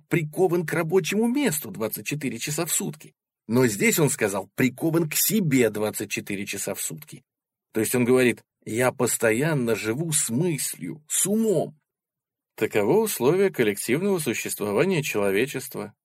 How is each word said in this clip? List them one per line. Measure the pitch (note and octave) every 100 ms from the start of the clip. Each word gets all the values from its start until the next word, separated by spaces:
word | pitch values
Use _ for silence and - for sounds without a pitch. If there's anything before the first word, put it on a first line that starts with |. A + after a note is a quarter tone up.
| -
прикован | E3+ D3+ - F#3 F3 D#3
к |
рабочему | E3 E3 F#3+ D#3 G3 A#3
месту | C4+ C4 D3+ G#2
двадцать | F#2+ G#2+ - G#2
четыре | D3+ C3+ A2+
часа | - D3+ E3+
в |
сутки. | - E3 - - _ _ _ -
Но | A#2+ B2+
здесь | G#2 A3+ F#3+
он | D#3
сказал, | - G#2+ G2 - -
прикован | B2+ B2+ E3 D#3+ D#3+
к |
себе | - - G#3+ E3 C3 A2
двадцать | G#2 G#2+ - G#2
четыре | A2+ G#2 G2 G2+
часа | G2+ -
в | F#2+
сутки. | - D#2+ - - _ _ _ _ _
То | A2
есть | G#2+
он | B2
говорит, | A#2+ B2+ B2 G#2+ - _
"Я | - A2 B2+
постоянно | - A#2+ - A#2 A2 D#3+ D3 A#2 G#2
живу | G#2+ B2+ E3+
с | D3 -
мыслью, | A#2+ F3 D3 - - - - -
с | - F#3
умом". | A3 A3 D#3+ - - _ _ _ _ _ _ _ -
Таково | G#2+ A2 G#2 G3
условие | A3 - A#2+ F#3 F#3+
коллективного | D3+ A2 G2+ - C3+ G3+ F3+
существования | C#3 G#2 - - G#2 G2+ F3+ E3+
человечества. | - G#2+ G2+ G2 C3+ C3+ - G2+ G#2 -